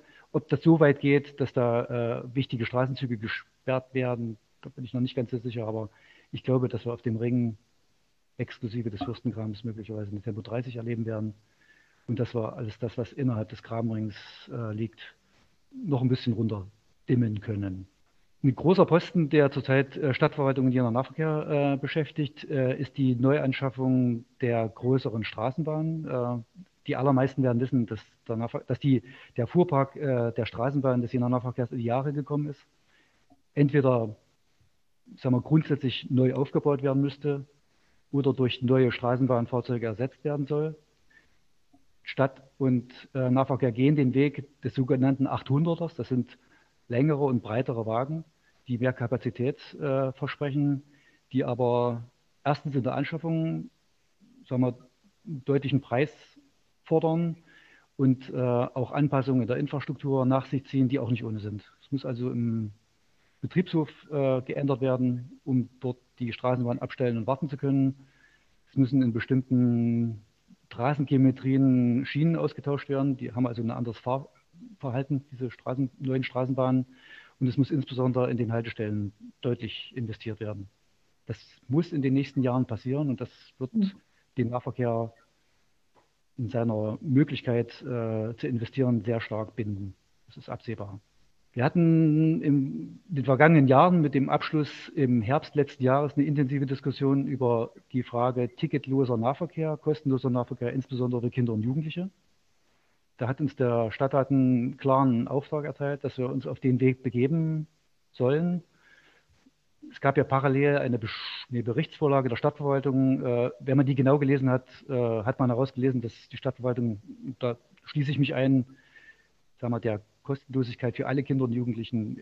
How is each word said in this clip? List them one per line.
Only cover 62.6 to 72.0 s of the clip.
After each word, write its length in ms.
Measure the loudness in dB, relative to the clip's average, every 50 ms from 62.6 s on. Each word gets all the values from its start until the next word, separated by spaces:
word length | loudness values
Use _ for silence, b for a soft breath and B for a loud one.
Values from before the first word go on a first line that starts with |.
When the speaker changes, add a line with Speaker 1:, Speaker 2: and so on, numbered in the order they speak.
| -4 -6 -10 _ _ _ _ _ _ _ _ _ _ _ _ _ -10
Speaker 1:
Betriebshof, 420 | -2 0 0 0 2 0 -2 -2 -2 -8 -16 -12 -4
äh, 300 | -2 0 2 2 2 0
geändert 400 | -2 -4 -4 -2 0 0 0 2
werden, 580 | 2 0 2 2 2 0 0 -2 -6 -12 -18 -12 _
um 240 | 0 0 0 0 -2 _ _
dort 200 | -6 -6 -6 -8 _ _ _ -8
die 140 | -6 -6 -6
Straßenbahn 460 | -2 0 0 0 2 0 -2 -2 -4
abstellen 380 | -6 -10 -4 -2 -2 0 0
und 100 | -2 -2
warten 200 | -2 -2 -2 -4
zu 100 | -6 -6
können. 500 | -4 -2 0 2 2 2 2 0 b b b b b b b b b b b b b _ _
Es 60 | 2
müssen 260 | 2 2 4 4 2 2
in 100 | 2 0
bestimmten 1080 | -2 0 0 0 0 2 2 2 2 4 4 2 2 2 2 0 0 0 -2 -4 -8 -14 _ _ _ _ _ -20 _ _
Straßengeometrien 1400 | _ -6 -2 -2 0 0 0 0 2 4 6 6 4 4 2 0 0 4 4 6 6 6 4 4 4 2 2